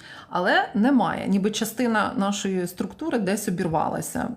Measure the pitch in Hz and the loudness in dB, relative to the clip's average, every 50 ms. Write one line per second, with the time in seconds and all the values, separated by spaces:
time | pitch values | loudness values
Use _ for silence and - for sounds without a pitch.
0 | - - - - - - - 180 180 208 294 359 403 - - 214 214 262 285 240 | -20 -20 -20 -20 -16 -6 -4 0 2 4 4 4 2 2 0 2 4 6 6 4
1 | 185 160 - - - - 190 202 185 214 208 - 226 208 - - 254 233 226 214 | 4 2 0 -2 0 0 0 2 2 0 0 -2 -4 -4 -2 -2 0 2 2 2
2 | 196 202 - - 196 202 202 202 - 196 190 185 180 175 - - 208 - - - | 0 0 0 0 0 0 0 -2 -2 -2 -2 0 -2 -4 -4 -4 -6 -6 -6 -6
3 | 311 330 294 247 196 180 202 208 - - 175 170 185 165 160 151 - - - 165 | -6 -2 -2 0 0 0 0 0 0 -2 -2 0 -2 0 2 0 0 0 -2 -4
4 | 160 - - - - - - | -6 -6 -4 -4 -4 -4 -6